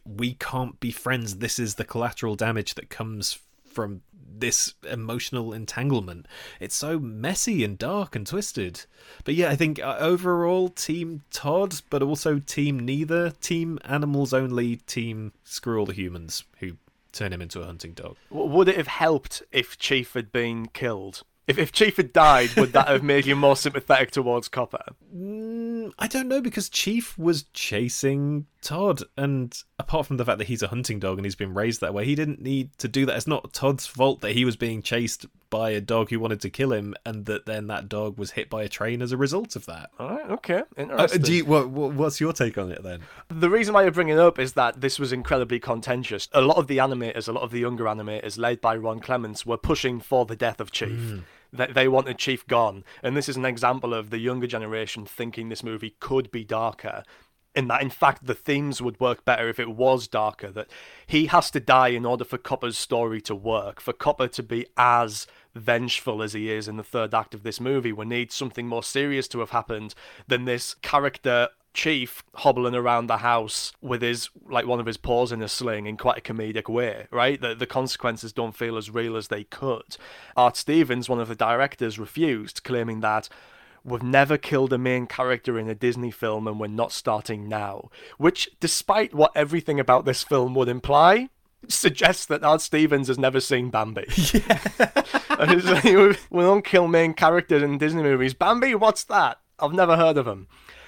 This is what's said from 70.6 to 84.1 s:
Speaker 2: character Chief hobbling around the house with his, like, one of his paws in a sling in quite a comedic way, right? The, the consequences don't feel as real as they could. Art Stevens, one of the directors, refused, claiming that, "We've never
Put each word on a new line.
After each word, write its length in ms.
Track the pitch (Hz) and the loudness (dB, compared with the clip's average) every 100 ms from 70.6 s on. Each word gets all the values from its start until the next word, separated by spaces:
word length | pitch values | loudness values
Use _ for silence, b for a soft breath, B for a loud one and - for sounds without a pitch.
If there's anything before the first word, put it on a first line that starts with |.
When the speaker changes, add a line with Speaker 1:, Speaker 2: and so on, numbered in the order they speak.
| - - | -6 -10
Speaker 2:
character 680 | - 147 139 - 135 120 120 - _ - | -2 0 0 -2 0 2 2 -2 _ -4
Chief 480 | 156 147 123 - - - | 0 0 -2 -10 -20 0
hobbling 380 | 147 123 123 123 | 2 4 2 0
around 300 | 120 120 117 | 2 2 2
the 120 | 113 | 0
house 540 | 120 120 107 - - - | 2 0 0 -6 -8 -10
with 200 | 135 120 | -6 -2
his, 280 | 120 120 - - - | -2 -2 -6 -14 -4
like, 180 | 123 120 | -2 0
one 140 | 120 | 0
of 60 | 113 | -2
his 100 | 107 | -4
paws 340 | - 120 123 | -2 0 0
in 120 | 113 | -2
a 40 | 107 | -6
sling 380 | - 123 107 104 | -6 -4 -4 -6
in 120 | 107 | -2
quite 200 | 123 - | 0 0
a 40 | |
comedic 460 | - 113 110 110 110 | -2 -6 -6 -6 -4
way, 380 | 117 120 107 107 | -2 -2 -4 -6
right? 280 | 120 127 143 | 0 2 2
The, 140 | 123 | -4
the 120 | 117 123 | -4 -4
consequences 680 | 131 131 - 123 113 113 | -2 -4 -2 -4 -4 -6
don't 220 | - 117 - | -6 -6 -6
feel 220 | 117 113 | -6 -6
as 120 | 104 | -6
real 260 | 113 117 113 | -4 -4 -4
as 120 | 101 | -6
they 160 | 104 | -8
could. 540 | 107 - 135 113 - - B B B B | -8 -8 -4 -4 -6 -18 B B B B
Art 220 | 123 - | 4 4
Stevens, 500 | - 160 135 123 120 | 2 4 4 2 0
one 120 | 120 | -2
of 80 | 113 | -2
the 80 | 113 | 0
directors, 640 | 113 120 139 - 117 107 | 2 2 0 0 -6 -4
refused, 640 | 104 - 165 117 104 - | -8 -2 0 0 -4 -12
claiming 360 | - 123 117 110 | -6 -4 -4 -2
that, 260 | 110 107 - B B B B B | 0 0 -2 B B B B B
"We've 200 | 127 120 | -8 -6
never 340 | 123 | 2